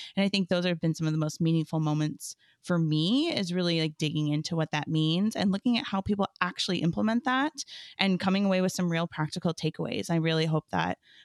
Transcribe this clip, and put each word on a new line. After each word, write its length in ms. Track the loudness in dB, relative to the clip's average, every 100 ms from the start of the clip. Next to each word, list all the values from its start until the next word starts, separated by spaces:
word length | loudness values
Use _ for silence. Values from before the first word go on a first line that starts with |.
| -8 0
And 100 | 0
I 20 |
think 220 | 0 0
those 160 | 0 0
have 160 | 0
been 120 | 0
some 140 | 0 0
of 60 |
the 60 | 0
most 200 | -2 0
meaningful 400 | 2 2 0 0
moments 560 | 0 0 -2 -4 -14 -16 _ _
for 140 | -2 0
me, 500 | 2 2 2 2 2
is 200 | -2 -2
really, 280 | 0 2 2
like, 160 | 0 -2
digging 320 | -2 0 0
into 260 | 0 -2 -2
what 160 | 0
that 160 | -2 0
means 480 | 2 2 2 0 0
and 160 | 0
looking 260 | 2 0 0
at 80 | 0
how 140 | -4
people 280 | -2 0 -2 -2
actually 380 | -4 -2 -2 0
implement 460 | 2 2 0 0 0
that 260 | 0 0 -4 -14 -14 -16 -2
and 240 | 2 2
coming 240 | 2 2 2
away 160 | 2
with 100 | 2
some 180 | 0 -2
real 160 | 0 -4
practical 480 | -4 -6 -2 -4
takeaways. 560 | -2 -4 -4 -6 -4 -2
I 60 | 0
really 300 | 2 2 2
hope 240 | 0 0
that 260 | -2 -2 -4 _ -20